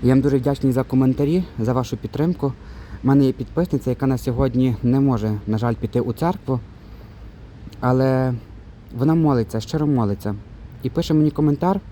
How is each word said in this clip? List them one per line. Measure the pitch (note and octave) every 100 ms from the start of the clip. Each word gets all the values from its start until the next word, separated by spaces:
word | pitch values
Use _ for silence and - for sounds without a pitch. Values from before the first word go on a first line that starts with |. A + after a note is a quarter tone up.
Я | B2
вам | C3
дуже | C#3 C3+
вдячний | B2+ C#3 C3+
за | B2
коментарі, | C3 C3 C3 C3 C#3+ F3 F3+ -
за | A2+
вашу | B2+ A#2+ A2+
підтримку. | A2+ - D#3 F3 C#3 - - - - -
У | B2+
мене | C#3 C3+
є |
підписниця, | C3 C3+ - F3 C3+ -
яка | B2 C3+
на | B2+
сьогодні | - A#2+ C3+ B2+ B2+ A2+
не | A#2+ C3
може, | C#3 A#2+ G#2+ G#2 G#2
на | G#2+
жаль, | A#2
піти | A2 A2+ B2
у | A#2+
церкву, | A#2 E3 F#3+ - C3 - - - - - - - - - - - -
але | B2 B2+ C3 C3 C3 A#2+ - - - - - B2
вона | C3+ E3
молиться, | D#3 C3 A2 A2+
щиро | - D#3+ D3+
молиться. | C3+ G#2+ G2 G2+ G#2 - - - -
І | C3
пише | - E3+
мені | D#3 D3+
коментар. | D3 D3+ C#3+ F3 G3 -